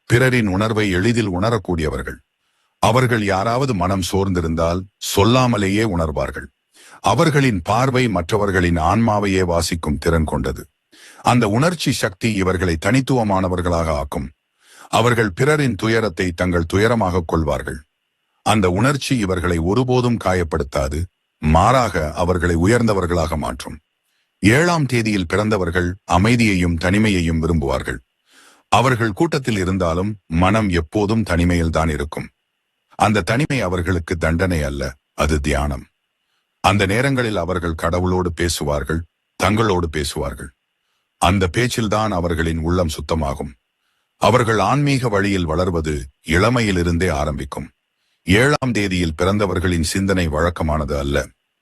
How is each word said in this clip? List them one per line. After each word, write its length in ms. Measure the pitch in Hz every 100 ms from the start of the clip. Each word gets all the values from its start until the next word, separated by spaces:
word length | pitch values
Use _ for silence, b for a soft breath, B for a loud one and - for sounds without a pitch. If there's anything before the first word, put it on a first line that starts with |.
| -
பிறரின் 440 | 117 123 123 104
உணர்வை 360 | 92 110 110 104
எளிதில் 400 | 90 113 117 101
உணரக்கூடியவர்கள். 840 | 90 113 117 92 85 76 67 - - _ _ _ _ _ _
அவர்கள் 400 | 98 123 123 117 101
யாராவது 480 | 95 110 120 139 101
மனம் 300 | 87 98 85
சோர்ந்திருந்தால் 760 | 95 98 90 82 80 82 90 95 _
சொல்லாமலேயே 800 | - - 104 131 127 107 98 104 113
உணர்வார்கள். 600 | 85 80 69 67 - - _ _ B B B
அவர்களின் 560 | 95 117 165 143 131 95
பார்வை 420 | 80 110 131 123 123
மற்றவர்களின் 680 | 90 82 107 101 92 87 82
ஆன்மாவையே 600 | 82 107 113 104 101 92
வாசிக்கும் 560 | 87 85 - 85 76 71
திறன் 260 | 85 80 76
கொண்டது. 380 | 73 65 62 - _ _ B B B -
அந்த 200 | 120 107
உணர்ச்சி 420 | 113 165 175 -
சக்தி 360 | 107 92 - 113 98
இவர்களை 400 | 92 90 92 80
தனித்துவமானவர்களாக 1120 | 101 135 131 127 107 95 95 90 87 85 80
ஆக்கும். 340 | 73 69 69 69 - _ _ B B B
அவர்கள் 440 | 104 120 117 107 85
பிறரின் 400 | 139 151 135 98
துயரத்தை 520 | 113 113 107 82 92
தங்கள் 380 | 85 90 87 82
துயரமாக 560 | 98 113 117 92 90 80
கொள்வார்கள். 540 | 82 73 65 71 69 - _ _ _ _ _ -
அந்த 200 | 107 92
உணர்ச்சி 420 | 92 131 147 - 127
இவர்களை 380 | 95 90 87 82
ஒருபோதும் 580 | 85 117 131 127 123 110
காயப்படுத்தாது, 800 | 95 92 80 80 69 71 67 76 90 _ _ -
மாறாக 540 | 78 82 104 131 113 87 76
அவர்களை 420 | 80 90 90 87 82
உயர்ந்தவர்களாக 760 | 92 120 113 95 87 87 76 73
மாற்றும். 400 | 62 64 - - _ _ _ _ _ _
ஏழாம் 440 | 101 135 175 170 131
தேதியில் 420 | 120 110 101 87
பிறந்தவர்கள் 600 | 95 107 107 85 90 87 92 -
அமைதியையும் 680 | 87 110 120 110 92 87 82
தனிமையையும் 640 | 90 104 110 92 82 82
விரும்புவார்கள். 580 | 82 80 67 65 64 64 - _ b b b b b
அவர்கள் 420 | 104 135 117 113
கூட்டத்தில் 460 | 98 165 156 131 101
இருந்தாலும் 520 | 90 95 85 85 101 104 - 82
மனம் 340 | 95 110 104
எப்போதும் 520 | 85 80 107 101 113
தனிமையில்தான் 680 | 98 85 87 87 80 80 80
இருக்கும். 360 | 71 73 - 65 _ _ _ _ _ _ b
அந்த 240 | 104 104
தனிமை 360 | 87 113 156 135
அவர்களுக்கு 520 | 92 90 85 87 - 85
தண்டனை 420 | 80 82 92 82
அல்ல, 200 | 71 69 67 - _
அது 220 | - 76 78
தியானம். 460 | 71 69 71 67 - _ _ _ _ _ _ _
அந்த 200 | 95 101 95
நேரங்களில் 540 | 107 139 127 117 98
அவர்கள் 400 | 85 92 85 80
கடவுளோடு 500 | 85 87 90 92 90 78
பேசுவார்கள், 680 | 87 - 73 71 69 82 85 _ _ -
தங்களோடு 480 | 92 107 110 90 82
பேசுவார்கள். 600 | 76 69 76 69 65 - _ _ _ _ _ _ -
அந்த 220 | 82 98 92
பேச்சில்தான் 680 | 110 127 - 107 107 110
அவர்களின் 480 | 90 85 80 82 82
உள்ளம் 320 | 80 90 85
சுத்தமாகும். 600 | 78 73 82 71 69 71 - _ _ _ _ _ -
அவர்கள் 400 | 104 123 113 107
ஆன்மீக 480 | 95 139 143 131 120
வழியில் 400 | 101 101 95 80
வளர்வது 460 | 82 92 85 78 71 - _ -
இளமையிலிருந்தே 800 | 85 110 123 107 90 85 85 90
ஆரம்பிக்கும். 540 | 71 76 71 71 - - _ _ _ _ _ 85
ஏழாம் 460 | 98 139 147 131
தேதியில் 440 | 104 101 90 82 78
பிறந்தவர்களின் 720 | 90 104 98 92 90 85 78
சிந்தனை 360 | 98 98 92 82
வழக்கமானது 680 | 76 87 82 80 78 69 71
அல்ல. 200 | 71 69 65 _ _ _